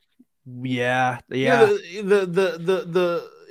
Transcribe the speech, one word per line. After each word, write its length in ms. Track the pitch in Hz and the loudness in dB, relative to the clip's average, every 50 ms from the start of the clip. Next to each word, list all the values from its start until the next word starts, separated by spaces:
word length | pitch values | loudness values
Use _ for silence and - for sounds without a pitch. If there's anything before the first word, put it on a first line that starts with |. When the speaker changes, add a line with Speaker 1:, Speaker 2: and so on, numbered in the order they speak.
| _ _ _ _ _ _ _ _ _ 127 123 123 127 | _ _ _ _ _ _ _ _ _ -18 -12 -10 -6
Speaker 1:
yeah, 560 | 131 127 123 123 123 127 127 127 123 123 117 - - | -4 -2 -2 0 0 0 2 0 0 -2 -6 -8 -6
Speaker 2:
You 80 | - | -4
Speaker 1:
yeah. 220 | 131 131 131 - - | -2 2 2 4 6
Speaker 2:
know, 160 | 220 202 208 | 6 4 4
the, 260 | 202 - 170 180 208 | 0 -4 -10 -10 -6
the, 240 | 208 185 208 202 190 | 0 2 2 2 2
the, 320 | 180 170 196 190 180 160 | 0 0 0 0 0 -2
the, 280 | 170 165 180 190 180 - | -2 -2 0 0 0 -2
the 460 | 175 165 185 180 175 170 160 123 - - 78 85 - | -2 0 0 2 2 0 -2 -6 -10 -16 -20 -14 -12